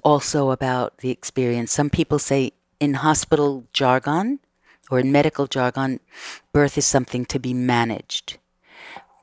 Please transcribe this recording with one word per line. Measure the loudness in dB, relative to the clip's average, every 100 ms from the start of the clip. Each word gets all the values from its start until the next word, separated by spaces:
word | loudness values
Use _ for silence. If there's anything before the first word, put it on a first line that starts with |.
also | 2 2 2 0 0
about | 0 0 -2 -2 -4
the | -6
experience. | -6 -6 -2 -2 -2 -2
Some | -2 0
people | 0 0 -2
say | 0 0 0 -6 _ _
in | -2 0
hospital | 0 0 2 2 2 -2 -6
jargon | 0 2 2 2 -2 -2 -4 -8 _ _ _ _
or | 0
in | 4
medical | 4 4 0 -4
jargon, | 0 -2 -2 -4 -6 -12 -18 -18 -18 _
birth | 2 2 2
is | 0
something | 0 0 -4 -4
to | -4
be | -4
managed. | -2 0 2 0 -4 -8 -12 -12 -18 _ _ _ -20 -20 -20 -20 _